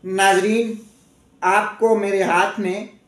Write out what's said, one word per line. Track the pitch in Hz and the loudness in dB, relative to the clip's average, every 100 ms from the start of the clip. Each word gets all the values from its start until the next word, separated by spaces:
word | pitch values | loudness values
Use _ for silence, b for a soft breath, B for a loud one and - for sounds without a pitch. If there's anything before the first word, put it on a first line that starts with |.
नाजरीन, | 185 190 196 190 196 226 226 220 - _ _ _ _ _ | -6 0 4 4 2 0 -2 -6 -16 _ _ _ _ _
आपको | 180 202 208 - 226 214 | 0 2 0 -2 0 0
मेरे | 202 196 | 0 -2
हाथ | 185 175 196 - | 0 0 0 -2
में | 190 196 - - | -6 -6 -10 -20